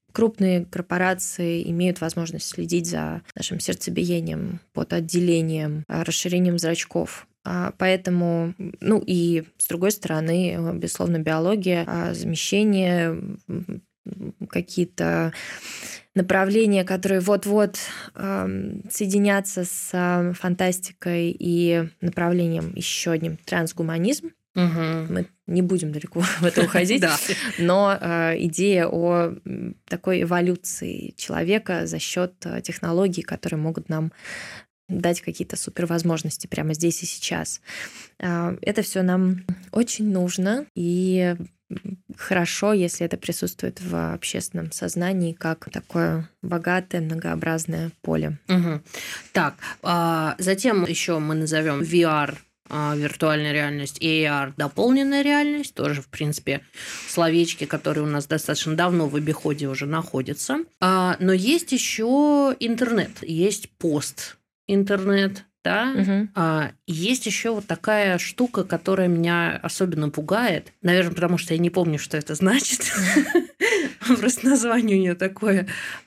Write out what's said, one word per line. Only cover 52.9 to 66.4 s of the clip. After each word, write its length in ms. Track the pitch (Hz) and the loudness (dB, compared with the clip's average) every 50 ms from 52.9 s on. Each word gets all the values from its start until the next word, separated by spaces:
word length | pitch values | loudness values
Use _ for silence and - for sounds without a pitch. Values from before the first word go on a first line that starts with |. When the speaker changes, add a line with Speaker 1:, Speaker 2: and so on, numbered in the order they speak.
| 147 | 0
Speaker 2:
виртуальная 560 | 147 147 143 - - 165 156 151 151 151 147 143 | 0 -2 -2 -2 0 2 2 2 2 0 0 0
реальность, 460 | 151 147 143 147 143 143 139 - - - | 0 0 -2 -2 -4 -6 -8 -6 -4 0
A 200 | 160 156 156 156 | 0 2 2 2
R, 280 | 147 147 139 139 135 139 | 2 2 0 -2 -4 -4
дополненная 640 | - 147 143 - 180 208 247 262 269 277 277 277 285 285 | -4 -4 -2 0 2 4 4 4 4 4 2 2 2 2
реальность, 520 | 285 294 294 294 294 294 294 277 - - | 4 4 2 2 2 0 -2 -4 -6 -6
тоже, 260 | - - 147 147 139 | -4 -2 -2 -2 -4
в 60 | 131 _ | -6 _
принципе, 520 | - - 156 147 147 - - 135 139 143 - _ - - - - - - - - | -6 -4 -2 -2 -2 -4 -4 -4 -4 -4 -6 _ -18 -16 -14 -12 -12 -12 -10 -4
словечки, 560 | - 180 170 165 160 170 170 165 - - 147 | 0 2 4 4 6 4 4 2 0 -6 -6
которые 380 | 147 - 151 - 151 151 151 151 | -4 -4 -2 -2 0 0 0 0
у 20 | 151 | 0
нас 160 | 147 147 143 | 0 -2 -2
достаточно 480 | - 156 151 - - 147 - - 156 156 | -2 -2 -2 -2 -2 -4 -2 -2 -2 0
давно 320 | 160 175 180 175 170 156 143 | 2 2 4 4 2 2 2
в 60 | 143 | 0
обиходе 500 | 151 151 151 156 - - 156 147 151 147 135 | 0 0 -2 -2 -2 0 -2 -2 -2 -4 -4
уже 160 | 135 127 143 | -4 -4 -4
находятся. 720 | 143 156 160 165 - - 131 131 - 147 - - - 277 311 330 - _ - | -2 -2 -4 -4 -2 -4 -4 -2 -4 -6 -6 -4 -4 -2 -4 -4 -6 _ 2
А, 360 | 185 185 185 185 185 180 170 - | 4 4 4 4 4 2 2 2
но 140 | 185 185 190 | 4 4 4
есть 380 | 185 190 247 320 339 - - 262 | 4 4 2 2 2 2 0 -2
ещё 800 | 233 - - - - 220 233 262 285 294 294 294 285 277 269 254 - | -2 -2 -2 -2 0 0 2 4 4 6 6 6 6 4 2 2 0
интернет, 520 | - 226 233 226 247 226 233 202 151 - - - - | -2 -2 0 0 0 2 2 2 0 -2 -4 -8 -6
есть 460 | - 165 160 180 208 202 - - - _ - | -2 0 2 2 2 2 -2 -8 -12 _ -2
постинтернет, 1700 | - 165 147 151 - - - - - - - _ _ _ _ _ _ - 196 196 196 196 202 190 190 202 196 196 196 196 196 - - _ _ _ - | 0 0 0 0 -2 -4 -8 -10 -12 -14 -14 _ _ _ _ _ _ 0 2 2 4 2 2 0 2 2 2 4 2 0 -2 -6 -16 _ _ _ -2
да? 200 | 175 180 208 233 262 269 | 0 0 2 0 0 2
Speaker 1:
Мгм. 380 | 202 190 190 196 196 220 202 - | 2 2 2 2 0 0 0 0
Speaker 2:
А, 360 | 196 | 2